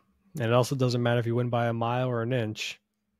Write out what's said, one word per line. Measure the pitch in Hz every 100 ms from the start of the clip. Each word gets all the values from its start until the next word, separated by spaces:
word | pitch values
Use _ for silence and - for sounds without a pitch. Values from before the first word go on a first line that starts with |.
| _ _ _
And | 156 117
it |
also | 120 120
doesn't | 139 127 123
matter | 120 120
if | 117
you |
win | 117 123
by | 117 117
a |
mile | 117 117 123 127
or | 120
an | 113
inch. | 131 110 104 - - _ _ _ _